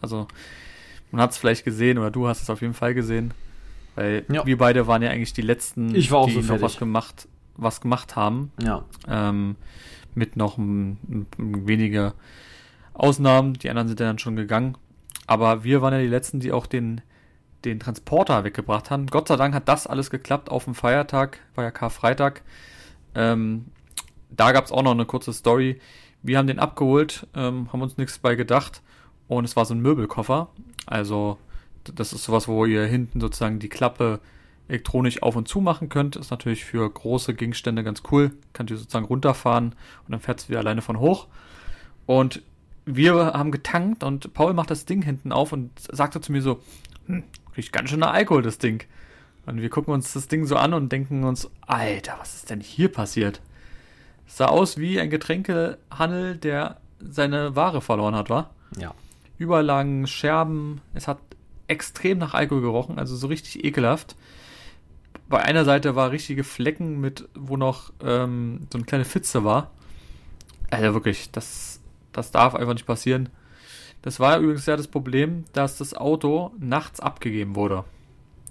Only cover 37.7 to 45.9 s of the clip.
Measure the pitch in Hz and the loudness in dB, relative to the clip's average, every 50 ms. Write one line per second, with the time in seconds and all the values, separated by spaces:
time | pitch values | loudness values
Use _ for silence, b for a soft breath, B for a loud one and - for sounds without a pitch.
37.7 | 113 113 110 107 104 - - - - 143 143 139 - - - - - - 120 110 | -2 -2 -2 -4 -6 -6 -2 2 4 4 4 4 2 -4 -12 -16 -10 -8 -8 -6
38.7 | 113 110 110 - - 117 107 - 123 131 139 143 127 - - 123 117 120 120 117 | -6 -8 -8 -4 -4 -4 -2 0 0 2 2 2 2 2 2 2 4 4 2 0
39.7 | B B B B B B B - 113 107 - - 123 - - - 120 113 107 107 | B B B B B B B -10 -10 -6 -4 -6 -6 -6 -6 -6 -4 -2 -2 -2
40.7 | 107 113 - - 113 110 123 185 196 - - B B B B B B B B B | -2 -2 -2 -4 -2 2 4 4 4 2 0 B B B B B B B B B
41.7 | B B B B B B - - 127 131 131 131 - - - - - _ _ _ | B B B B B B -2 2 4 4 4 2 0 -6 -12 -20 -20 _ _ _
42.7 | - - - - 135 127 151 175 175 170 170 160 - 139 147 151 139 139 - - | -20 -14 -10 -4 2 4 6 6 6 6 4 4 2 0 0 -2 -2 -4 -4 -2
43.7 | - 170 175 202 226 - - 139 139 139 - - - - 151 175 185 170 151 - | -2 0 0 0 -2 -2 -2 -4 -4 -4 -6 -6 0 2 2 4 4 2 0 -2
44.7 | 160 143 - - - 202 165 147 135 135 - 131 123 131 143 151 - 139 123 123 | -4 -4 -4 -2 -2 0 0 0 -2 -4 -4 -2 0 0 0 0 -2 -4 -6 -8
45.7 | - - - - | -10 -14 -14 -8